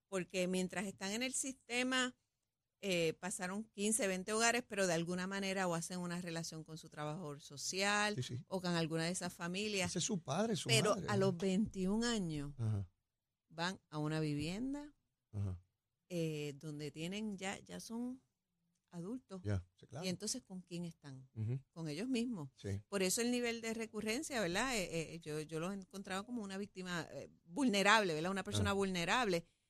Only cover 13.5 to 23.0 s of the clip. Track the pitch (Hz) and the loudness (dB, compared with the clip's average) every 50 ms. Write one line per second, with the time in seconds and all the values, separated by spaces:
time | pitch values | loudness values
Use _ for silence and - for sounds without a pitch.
13.5 | 156 165 170 185 190 - _ - 151 151 151 151 156 156 156 151 147 147 147 165 | -6 -4 -2 -2 -4 -6 _ -8 -4 -2 0 2 2 2 2 2 0 0 0 -2
14.5 | 185 214 254 269 277 285 294 302 _ _ _ _ _ _ _ - - 101 101 95 | -2 -2 -2 -4 -4 -6 -8 -12 _ _ _ _ _ _ _ -8 -4 -2 -2 -2
15.5 | 90 87 - _ _ _ _ _ _ _ _ - 180 170 160 156 156 147 147 147 | -2 -6 -10 _ _ _ _ _ _ _ _ -6 -4 -2 -2 -2 -2 -2 -4 -6
16.5 | 139 139 165 156 147 147 151 143 - 151 165 175 196 214 220 214 196 185 190 190 | -8 -8 -10 -10 -8 -6 -8 -8 -6 -6 -6 -4 -4 -4 -4 -4 -6 -4 -6 -6
17.5 | 190 - - - 175 180 - - 226 233 247 254 262 262 _ _ _ _ _ _ | -6 -6 -10 -12 -12 -12 -10 -8 -6 -6 -6 -6 -8 -10 _ _ _ _ _ _
18.5 | _ _ _ _ _ _ _ _ - 170 165 196 254 262 _ - 190 185 180 104 | _ _ _ _ _ _ _ _ -10 -10 -8 -6 -8 -8 _ -12 -12 -6 -2 -2
19.5 | 101 92 - _ _ _ - - 120 143 180 185 175 - 208 214 - 247 - - | -2 -2 -2 _ _ _ -20 -12 -10 -6 -4 -4 -4 -4 -4 -6 -6 -6 -8 -12
20.5 | 190 185 175 - 175 170 175 165 - _ - 143 131 131 131 - - 110 110 113 | -14 -14 -12 -8 -8 -8 -8 -8 -10 _ -16 -16 -16 -16 -16 -12 -6 -4 -2 -2
21.5 | 127 135 - _ - 170 165 151 147 165 233 262 254 226 233 254 226 170 143 135 | -2 -4 -6 _ -10 -8 -6 -4 -4 -4 -2 0 0 0 0 0 -2 -6 -6 -8
22.5 | _ - - 98 98 101 - - 202 196 | _ -8 -4 -4 -4 -4 -4 -2 0 2